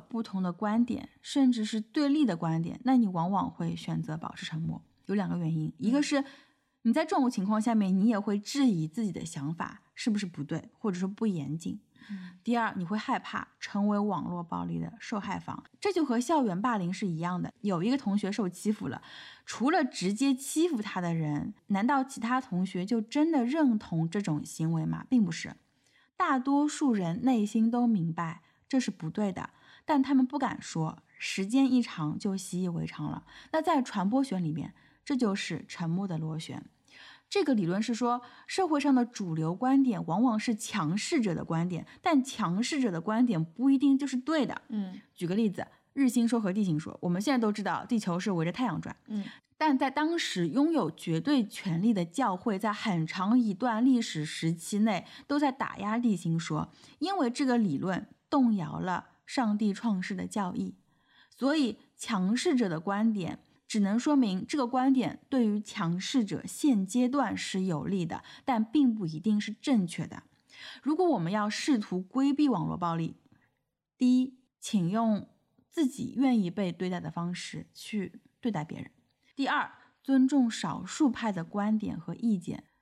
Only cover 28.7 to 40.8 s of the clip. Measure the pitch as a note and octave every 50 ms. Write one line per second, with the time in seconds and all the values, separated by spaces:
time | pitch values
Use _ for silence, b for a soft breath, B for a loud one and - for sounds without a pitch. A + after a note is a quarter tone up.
28.7 | - C4 B3 - - - - D#3 - G#3+ G#3+ G3 F#3 - - - b b b b
29.7 | b b b - D#4 C4+ C4+ C4+ C#4+ C4 B3+ B3+ C#4+ D4 C#4 A3 - - - -
30.7 | - E3 D#3+ D#3 - - _ _ _ - - - - - F#3+ G3 A#3 C4+ C4+ B3+
31.7 | B3 B3 A3+ - - E3+ D#3 D3+ D#3 - - G3+ F#3+ F#3+ - - - F3+ F#3 F3+
32.7 | E3+ E3 D#3+ E3 - - D3+ D3 D#3 E3 B B B B B B - D#4+ D#4 F4+
33.7 | E4 C#4 B3+ - - G#3 F3+ G3+ A3+ C4+ C#4 C4 F#3+ F#3 F3 D#3 D#3 C#3+ - -
34.7 | b b b b b b b - C#4+ B3+ C4 G#3 F#3+ G3+ - - E3+ - - -
35.7 | - - E3+ D#3+ E3 F3+ G3+ F#3+ E3+ D#3+ D#3+ D#3 D#3 D#3 D#3 - B2 - - -
36.7 | _ _ B B B B B B B B B _ - G4+ F4 D4 C4 G#3+ F3 D#3+
37.7 | F3+ G3+ A3+ - A#3 G#3+ B3 A#3+ A#3+ B3 B B B B B B - - F#4 D#4+
38.7 | D#4 C#4+ C4+ D4 C4 B3+ A#3+ A#3 - - G3+ F3 D#3+ D#3+ D#3+ D#3+ F3+ F#3 B3+ B3+
39.7 | C4+ C#4 C4+ B3+ G#3 E3+ E3+ E3 D#3+ G3+ B3 C4 A3 G#3+ - B3 A3+ G#3+ - -
40.7 | - G#3